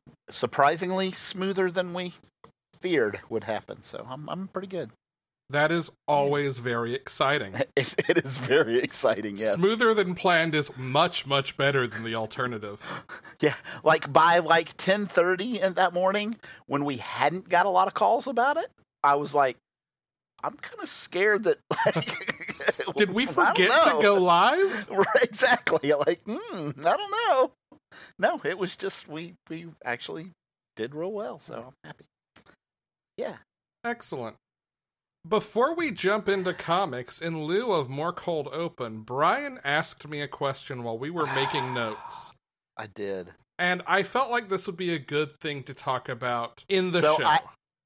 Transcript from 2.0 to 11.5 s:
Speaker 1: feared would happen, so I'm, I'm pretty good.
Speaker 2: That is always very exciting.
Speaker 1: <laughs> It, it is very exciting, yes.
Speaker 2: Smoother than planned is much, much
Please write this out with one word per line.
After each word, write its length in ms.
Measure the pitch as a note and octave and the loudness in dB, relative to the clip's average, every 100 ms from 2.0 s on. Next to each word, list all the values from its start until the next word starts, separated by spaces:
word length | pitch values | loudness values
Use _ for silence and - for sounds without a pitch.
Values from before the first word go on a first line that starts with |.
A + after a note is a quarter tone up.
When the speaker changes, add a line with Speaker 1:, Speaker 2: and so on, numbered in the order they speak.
| F3+ - _ _ - _ _ _ | -8 -12 _ _ -20 _ _ _
Speaker 1:
feared 380 | F#3 D#3 G#2+ G2+ - | 0 2 2 -2 -6
would 140 | A2 | -6
happen, 400 | G2+ G#2 - - | -4 -6 -8 -16
so 240 | - - A#2 | -12 -14 -12
I'm, 200 | C3+ D3+ | -12 -10
I'm 180 | F3 F#3+ | -8 -8
pretty 220 | F#3 F#3+ | -10 -8
good. 220 | F3+ A2+ _ _ _ _ _ - | -10 -10 _ _ _ _ _ -4
Speaker 2:
That 220 | C#3+ D#3 | 0 2
is 180 | E3+ D#3 _ - | 2 -4 _ 0
always 520 | D3 C#3+ C#3+ C#3 A#2+ | 2 4 2 -2 -4
very 360 | A#2+ A#2 A#2 | -2 -2 -2
exciting. 600 | B2+ - - C#3 D3 G2 | -6 -8 -2 0 0 -2
Speaker 1:
<laughs> 220 | A2+ C3+ C#3 | -4 -2 -2
It, 180 | C3 - - | -2 -2 2
it 80 | E3 | 2
is 120 | C3+ B2+ | 0 -6
very 420 | C3 D3 A2+ A#2+ | 2 2 4 2
exciting, 580 | C3+ - A#2+ G2 G#2+ G2+ | 0 0 0 0 -2 -2
yes. 180 | A2 | 0
Speaker 2:
Smoother 400 | E3+ F#3+ A3+ A3+ | 2 2 4 2
than 200 | G#3+ F3+ | 2 0
planned 400 | F3 F#3 E3+ E3 | 0 2 4 4
is 160 | D3+ C#3+ B2+ | 0 -2 -8
much, 500 | B2+ C#3 E3+ - C3+ | -2 2 2 0 -2
much 300 | C#3 C3+ | -2 -2